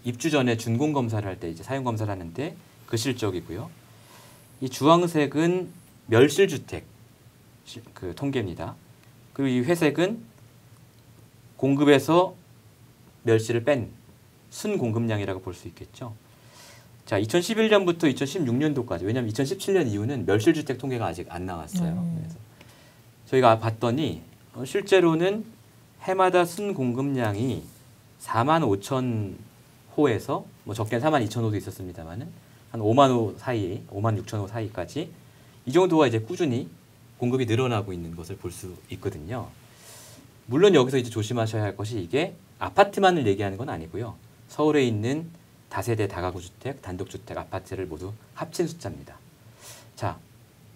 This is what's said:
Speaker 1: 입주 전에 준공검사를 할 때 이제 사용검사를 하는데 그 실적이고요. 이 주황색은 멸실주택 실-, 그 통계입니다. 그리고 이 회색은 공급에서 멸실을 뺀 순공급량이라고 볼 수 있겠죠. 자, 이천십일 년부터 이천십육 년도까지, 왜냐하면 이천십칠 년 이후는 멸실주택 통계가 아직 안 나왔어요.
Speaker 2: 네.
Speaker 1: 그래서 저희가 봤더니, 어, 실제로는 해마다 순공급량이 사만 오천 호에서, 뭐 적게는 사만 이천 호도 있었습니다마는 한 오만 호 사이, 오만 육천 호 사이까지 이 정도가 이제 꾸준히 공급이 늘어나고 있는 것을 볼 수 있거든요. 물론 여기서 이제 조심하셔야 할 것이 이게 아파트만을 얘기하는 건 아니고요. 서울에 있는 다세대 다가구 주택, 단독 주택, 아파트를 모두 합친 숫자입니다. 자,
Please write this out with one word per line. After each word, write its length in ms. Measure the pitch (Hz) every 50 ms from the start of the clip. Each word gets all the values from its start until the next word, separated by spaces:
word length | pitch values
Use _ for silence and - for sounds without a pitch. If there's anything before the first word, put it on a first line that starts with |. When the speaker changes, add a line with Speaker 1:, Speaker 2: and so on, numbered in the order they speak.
| -
Speaker 1:
입주 280 | 120 117 120 - 165
전에 260 | 151 143 127 123 117
준공검사를 720 | 110 - 117 113 117 147 156 151 139 120 113 110 107 98 98
할 100 | 92 87
때 120 | 90 85
이제 120 | 82 82 -
사용검사를 480 | - 131 139 131 123 113 107 110 101
하는데 460 | 101 92 87 82 82 - 139 170 - - - - - - -
그 100 | - -
실적이고요. 720 | 113 110 139 123 - 110 104 92 87 82 - 85 95 78 - - - - - - - - - - - - - - - - - - - 135
이 80 | 127
주황색은 960 | - - 131 151 165 175 180 170 170 156 147 139 143 143 165 170 180 185 180 - - - - - - - -
멸실주택 800 | - 117 110 135 147 - - 196 190 160 123 - - - 80 - - - - - - - _ _ - - - - - - - _
실-, 160 | - - 117 110 - -
그 220 | - - 90 82
통계입니다. 600 | - 135 139 135 127 107 92 82 78 80 117 - - - - - _ _ - - - - - -
그리고 140 | - 139 135
이 120 | 127 123
회색은 640 | 120 139 175 170 170 147 139 151 175 190 233 - - - - - - - - - - - - - - - _ - - - - - - - - - - - - -
공급에서 760 | - 135 139 139 147 143 147 131 143 - 160 175 185 190 - - - - - - - - - _ - - _ - - - - _ -
멸실을 400 | 117 113 110 110 - 117 117 113
뺀 260 | 147 147 131 101 - - - - - - _ _ - _ _ _ -
순공급량이라고 960 | - - - 214 208 175 131 113 107 117 117 113 107 101 101 98 95 92 -
볼 100 | 95 87
수 160 | - - 101
있겠죠. 460 | 85 - - - - - 131 117 107 107 - - - - - - - - - - - - - - - - -
자, 140 | - - 98
이천십일 500 | 104 110 - 175 175 - 226 214 220 220
년부터 400 | 214 202 196 175 165 170 - 151
이천십육 460 | 127 - 143 135 - 196 156 120 117
년도까지, 500 | 127 151 156 143 139 139 117 90 82 90
왜냐하면 240 | 101 117 131 120 107
이천십칠 440 | 107 - 139 135 190 190 - - 196
년 120 | 185 156
이후는 380 | 120 101 101 107 123 143 123 92
멸실주택 540 | 85 98 107 110 - - 156 147 - 131 113
통계가 260 | - 139 127 117 107
아직 220 | 90 80 85 85 -
안 160 | - 87 90
나왔어요. 500 | 95 87 82 78 - - 180 175 165 170
Speaker 2:
네. 260 | 180 175 170 165 -
Speaker 1:
그래서 160 | 160 160 165 - - - - - - - - - - - - - - - _ _ -
저희가 320 | - - 131 127 120 110 110
봤더니, 640 | 110 113 110 - - 120 117 143 165 113 82 80 - - - - - - -
어, 100 | 117 127
실제로는 800 | 131 - 202 196 196 190 190 175 165 160 160 175 190 202 220 220 - - - - - - - - _ _ - -
해마다 440 | - 190 190 185 185 - 180 175
순공급량이 1160 | 170 165 - 208 202 185 143 131 123 117 127 135 143 139 127 120 107 104 101 117 135 110 80 - - - - - - - - - - - -
사만 440 | - - - 110 120 143 160 165 156
오천 720 | 117 98 98 - - 135 127 127 123 117 110 104 95 - - - - - - - - - - - - -
호에서, 500 | - 147 135 113 95 - - 143 175 - - - - -
뭐 100 | - 101
적게는 260 | 110 110 107 123 117 127
사만 200 | 156 156 143 113
이천 220 | 104 - 120 113
호도 120 | 110 104
있었습니다마는 720 | 98 87 95 92 - 95 90 87 - 82 80 85 110 143 170 - - - - - - - -
한 100 | - 117
오만 300 | 107 104 113 135 139 131
호 240 | 127 120 113 98 -
사이, 460 | - - - 123 113 98 85 98 110 - -
오만 260 | - 98 104 113 113
육천 240 | 95 - - - 107
호 60 | 101
사이까지 640 | 95 - 117 110 98 - - 87 - - 139 175 165 - - - - - - - - - - -
이 60 | - 131
정도가 340 | 170 190 180 165 156 151
이제 140 | 123 113 110
꾸준히 480 | 107 - 180 180 180 147 117 123 160 - - - - - - - - - - -
공급이 260 | 120 120 123 131 127
늘어나고 480 | 104 110 117 131 123 117 107 98 104 92
있는 240 | 87 85 82 85
것을 200 | 85 82 85 98
볼 160 | - - 110 -
수 220 | - - 92 90 85 - - -
있거든요. 560 | - - - - 80 73 85 123 123 101 - - - - - - - - - - - - - - - - - - - -
물론 280 | - 117 147 190 208 185
여기서 220 | 147 123 131 135
이제 140 | 131 117 113
조심하셔야 520 | 107 110 104 - 123 120 113 110 - 107 104
할 140 | 101 92
것이 240 | - 101 110 120 110
이게 340 | 87 85 101 135 170 190 - - - - - -
아파트만을 680 | 98 95 - - 202 202 - 214 196 185 180 165 131
얘기하는 300 | 104 98 101 104 98 95
건 120 | 98 - -
아니고요. 460 | - 82 80 82 - 92 120 113 - - - - - - - -
서울에 360 | - - 151 151 147 147 131
있는 440 | 120 110 104 104 117 139 156 165 165 - - - - - - _ -
다세대 400 | - 113 110 120 117 107 104 95
다가구 320 | - 87 87 92 87 92
주택, 420 | 87 - - - - 123 143 - -
단독 280 | 95 90 90 98 -
주택, 260 | - 87 - - 80 82
아파트를 480 | 82 - - 92 - - 95 92 92
모두 260 | 85 80 78 87 98 107 - - - -
합친 320 | - 160 165 - - 175
숫자입니다. 500 | 156 - - - 101 80 69 69 - - - - - - - - - - - - - - - - - -
자, 200 | - - 95 82 - - - - - - - _ - - - -